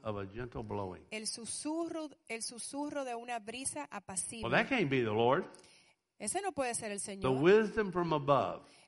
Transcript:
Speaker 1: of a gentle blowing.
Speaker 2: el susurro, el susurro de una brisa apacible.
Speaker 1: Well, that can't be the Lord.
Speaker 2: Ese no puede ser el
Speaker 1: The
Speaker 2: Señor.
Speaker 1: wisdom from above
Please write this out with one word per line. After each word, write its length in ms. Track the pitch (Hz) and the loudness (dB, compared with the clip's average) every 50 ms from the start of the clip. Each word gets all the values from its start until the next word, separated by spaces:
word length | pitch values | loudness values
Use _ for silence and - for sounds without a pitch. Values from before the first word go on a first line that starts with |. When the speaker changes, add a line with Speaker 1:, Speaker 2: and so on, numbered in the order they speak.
| - | -6
Speaker 1:
of 120 | 110 104 | -6 -4
a 100 | 101 98 | -4 -6
gentle 360 | 95 98 113 127 120 - 139 117 | -6 -8 -8 -10 -8 -8 -8 -6
blowing. 400 | 107 104 104 101 92 90 85 - - | -4 -4 -4 -4 -4 -8 -10 -12 -10
Speaker 2:
el 160 | 214 214 220 | -10 -8 -6
susurro, 800 | 214 - - 233 214 - - - 294 311 330 339 330 330 320 311 294 277 _ _ - | -6 -8 -8 -8 -8 -8 -6 -4 -4 -2 -2 -2 -4 -4 -6 -8 -8 -12 _ _ -8
el 140 | 226 226 226 | -8 -6 -6
susurro 640 | - 247 226 - - - 277 294 294 294 285 269 | -8 -10 -10 -12 -8 -6 -6 -6 -4 -4 -4 -4
de 100 | 254 240 | -4 -6
una 220 | 233 233 247 247 233 | -6 -6 -6 -6 -8
brisa 480 | 202 214 226 247 269 262 - 302 285 - | -6 -8 -10 -6 -6 -6 -6 -6 -10 -8
apacible. 520 | - 208 - - 196 190 - - - - 220 117 | -10 -12 -10 -8 -6 -6 -6 -6 -6 -6 -2 2
Speaker 1:
Well, 40 | 131 | 4
that 160 | 190 226 - | 4 4 4
can't 200 | 269 254 208 139 | 2 2 2 2
be 100 | 135 131 120 | 2 2 2
the 80 | 110 107 | 4 4
Lord. 320 | 110 117 120 135 170 185 - - - - - - - _ _ _ _ _ _ _ - | 4 6 6 6 4 2 -4 -10 -20 -20 -20 -20 -20 _ _ _ _ _ _ _ -10
Speaker 2:
Ese 200 | - 208 - 359 403 | -8 -4 -4 -2 -4
no 100 | 392 311 | -4 -2
puede 220 | - 269 247 233 | -2 -2 -2 -2
ser 160 | - 240 214 202 | -4 -6 -6 -8
el 80 | 202 | -8
Speaker 1:
The 120 | - - 196 | -8 -8 -8
Speaker 2:
Señor. 240 | 196 190 131 135 131 151 | -2 0 0 2 6 8
Speaker 1:
wisdom 480 | 175 202 220 220 202 175 220 214 190 | 8 8 8 8 6 2 0 -2 0
from 220 | 170 180 175 165 160 | 0 0 0 2 2
above 500 | 151 139 143 143 131 104 90 85 82 - - - - - | 0 4 6 6 6 6 2 0 -6 -10 -18 -20 -20 -18